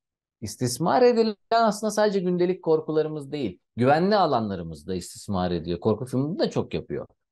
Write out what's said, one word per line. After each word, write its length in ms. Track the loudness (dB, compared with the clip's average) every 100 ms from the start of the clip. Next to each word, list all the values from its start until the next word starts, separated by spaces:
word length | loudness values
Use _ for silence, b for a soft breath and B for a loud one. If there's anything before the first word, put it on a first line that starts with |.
| _ _ _ _
istismar 640 | -14 -4 -4 -2 0 4
edilen 340 | 4 4 0 -2 _
aslında 400 | 2 2 0 -2
sadece 300 | 0 2 2
gündelik 420 | 0 0 0 0
korkularımız 680 | 2 2 2 0 0 -4 -8
değil, 260 | -6 -6 -8 _ 0
güvenli 400 | 4 4 4 4
alanlarımız 720 | 4 2 -2 -4 -8 -10 -6
da 80 |
istismar 560 | -6 -6 -12 -4 -2 0
ediliyor. 300 | 0 -2 -2
Korku 240 | 0 0
filmi 200 | -2 -2
bunu 140 | -2 -2
da 120 | -2
çok 240 | -2 -4
yapıyor. 320 | -6 -6 -8 -10 _ _